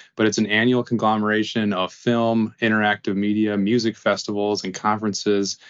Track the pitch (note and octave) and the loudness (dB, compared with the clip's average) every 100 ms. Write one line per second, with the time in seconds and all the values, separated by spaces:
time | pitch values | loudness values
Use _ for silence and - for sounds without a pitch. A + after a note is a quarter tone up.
0 | - - A2 G#2 G#2 G#2+ A#2+ B2+ A#2+ A#2 | -14 0 0 2 0 2 2 2 0 0
1 | G#2+ A2 G#2 G#2+ G#2+ A#2+ G#2 F#2 F#2 - | 0 0 0 0 -2 -2 -2 -2 -4 -4
2 | - A#2 A#2 A2+ G#2+ - A#2 A2 G#2 G2+ | -2 0 2 0 -2 -2 0 2 2 0
3 | - G2 G#2 G#2 G#2+ G#2 G2 A#2+ A2 G#2 | -2 -2 0 0 0 0 0 0 0 -2
4 | A2 G2 - G#2 G#2 G#2 F#2+ F2+ G#2+ G#2+ | -2 -2 -4 -4 -2 -2 -6 -4 -2 -2
5 | G#2+ F#2+ - G2+ G2 - - | -2 -4 0 0 0 -6 -16